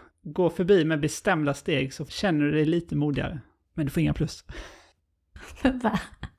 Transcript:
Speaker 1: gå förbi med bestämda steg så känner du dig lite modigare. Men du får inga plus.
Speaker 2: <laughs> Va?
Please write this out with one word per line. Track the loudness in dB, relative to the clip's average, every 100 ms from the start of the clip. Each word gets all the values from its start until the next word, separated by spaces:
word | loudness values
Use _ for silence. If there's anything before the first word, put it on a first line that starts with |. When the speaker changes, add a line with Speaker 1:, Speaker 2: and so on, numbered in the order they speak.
| -18 _
Speaker 1:
gå | -8 0 2
förbi | 2 4 6
med | 6 2
bestämda | 0 -2 0 2 2
steg | -2 0 0 -2
så | -6 -10
känner | -2 0 2
du | 2
dig | 2
lite | 2 2 0 -2
modigare. | 0 0 -4 -6 -14 _ _
Men | -4 -2
du |
får | 0
inga | 0
plus. | 0 -4 -6 -16 -16 -16 -18 _ _ _ _ _ -20 -18 -2
Speaker 2:
<laughs> |
Va? | -2 0 -2 -2 -6 -14 -16